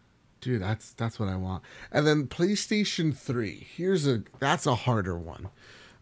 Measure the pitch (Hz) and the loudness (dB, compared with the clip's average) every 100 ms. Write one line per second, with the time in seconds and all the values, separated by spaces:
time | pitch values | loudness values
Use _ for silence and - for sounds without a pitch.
0 | _ _ _ _ 127 120 92 110 - - | _ _ _ _ -2 0 0 -2 -6 -6
1 | 117 - 101 92 92 92 - - - - | -4 -2 -2 -2 -4 -6 -8 -18 -2 2
2 | 151 151 135 - 185 208 - 208 202 - | 4 4 0 0 0 0 0 0 0 0
3 | 160 - - 120 104 - - - 180 185 | 0 -2 -4 -2 -4 -6 -14 -4 0 2
4 | 143 113 - - 139 170 147 117 - 113 | 2 0 -2 -2 0 2 2 2 2 2
5 | 92 85 82 - 95 - - - - - | 0 -4 -8 -12 -14 -16 -20 -20 -20 -16